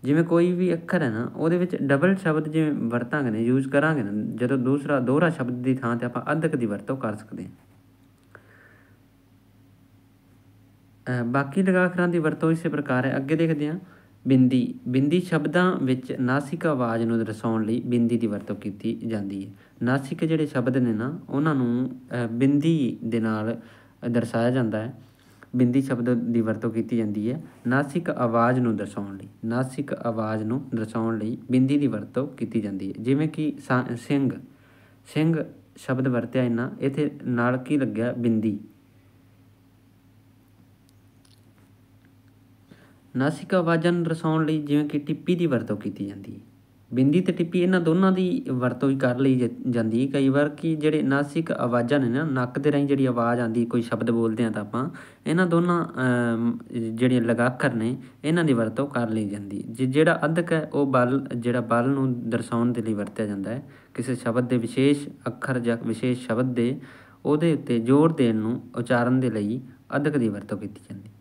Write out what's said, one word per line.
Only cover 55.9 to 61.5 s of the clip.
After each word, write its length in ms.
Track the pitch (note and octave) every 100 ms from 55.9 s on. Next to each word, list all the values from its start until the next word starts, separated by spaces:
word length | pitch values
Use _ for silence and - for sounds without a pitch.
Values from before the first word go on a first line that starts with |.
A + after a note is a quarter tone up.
| - B2+ B2 A#2+ A2+ A#2 A#2 -
ਜਿਹੜੀਆਂ 500 | A#2+ A2+ A2+ B2 B2+
ਲਗਾਖਰ 520 | A2+ A#2 A#2+ B2+ C#3
ਨੇ, 240 | A#2+ A2 C3 - -
ਇਹਨਾਂ 200 | C#3+ E3+
ਦੀ 100 | D#3+
ਵਰਤੋਂ 340 | A#2+ A2 G#2+ C#3
ਕਰ 220 | B2 A#2
ਲਈ 200 | A2 G#2
ਜਾਂਦੀ 280 | G#2 G2+ G2
ਹੈ। 60 | -
ਜੇ 160 | A2+ C3
ਜਿਹੜਾ 340 | C3+ D#3+ E3 D3
ਅੱਧਕ 280 | E3 E3+
ਹੈ, 160 | E3 D3+
ਉਹ 120 | C#3+ C#3+
ਬਲ, 420 | C3 B2 C3+ C3+ B2
ਜਿਹੜਾ 260 | A#2